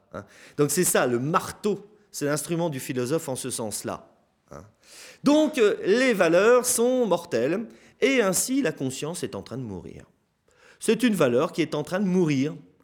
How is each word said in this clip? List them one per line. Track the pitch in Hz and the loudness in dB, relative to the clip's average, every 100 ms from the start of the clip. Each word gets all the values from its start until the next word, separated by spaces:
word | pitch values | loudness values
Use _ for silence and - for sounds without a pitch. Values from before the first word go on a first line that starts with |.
| _ | _
hein. | 98 107 - - - | -16 -16 -20 -10 -2
Donc | 147 | -2
c'est | - | 0
ça, | 180 208 135 | 0 2 2
le | 120 | 0
marteau, | 135 180 - - 214 196 - _ _ | 0 -2 -4 -6 -4 -4 -8 _ _
c'est | - | -8
l'instrument | 143 147 - 170 170 | -4 -4 -4 -4 -2
du | 131 | -4
philosophe | - 127 123 160 151 | -6 -4 -2 -2 -4
en | 123 | -8
ce | 131 | -8
sens-là, | 110 110 - 113 90 - _ _ _ - | -8 -8 -8 -8 -8 -10 _ _ _ -20
hein. | 69 90 _ _ - - - | -20 -20 _ _ -20 -20 -4
Donc, | 220 294 311 285 | 2 4 4 2
euh, | 208 - 165 | 2 2 2
les | 226 262 | 2 4
valeurs | 196 165 170 214 247 - | 4 4 4 6 4 4
sont | - 240 254 226 | 0 0 2 0
mortelles | 175 - 113 131 185 226 - - - | -2 -2 -2 0 -2 -6 -14 -20 -2
et | 254 262 | 2 2
ainsi | 196 175 - 262 | 2 0 0 0
la | 175 | -2
conscience | 147 131 131 147 180 | -2 -6 -6 -8 -6
est | 117 98 | -6 -8
en | |
train | 95 117 | -10 -10
de | |
mourir. | 117 92 - - - _ _ _ _ _ - - | -8 -10 -12 -16 -20 _ _ _ _ _ -20 -6
C'est | - 226 | 0 2
une | 240 | 2
valeur | 190 135 120 160 | 4 4 4 2
qui | - | 0
est | 151 147 | -2 -4
en | |
train | 143 185 | -4 -2
de | 190 | 0
mourir, | 185 160 139 143 165 - _ | 2 2 2 -2 -6 -18 _